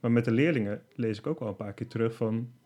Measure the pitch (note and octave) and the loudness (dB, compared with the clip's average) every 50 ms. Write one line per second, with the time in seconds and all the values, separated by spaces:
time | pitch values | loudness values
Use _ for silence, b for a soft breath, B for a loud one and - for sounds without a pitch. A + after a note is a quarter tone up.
0 | - A#2+ A#2 A#2+ A#2 - A2+ A#2 C#3+ E3+ E3 B2+ G#2+ G2+ G#2 - - _ _ - | 2 4 4 4 4 4 4 4 4 4 4 2 0 -2 -4 -6 -8 _ _ -4
1 | A#2+ A2 G#2+ G2 - C#3+ E3 - B2 G#2+ F#2+ - G#2+ G2+ G2 - A#2+ A#2+ - A2+ | -2 -2 -2 -4 -4 -6 -6 -4 -4 -8 -6 -6 -8 -10 -8 -8 -10 -6 -2 0
2 | A2+ A2+ A2+ - A#2+ A2 A2 A#2 B2 B2 - _ _ | 0 0 0 0 -2 0 0 -2 -4 -6 -12 _ _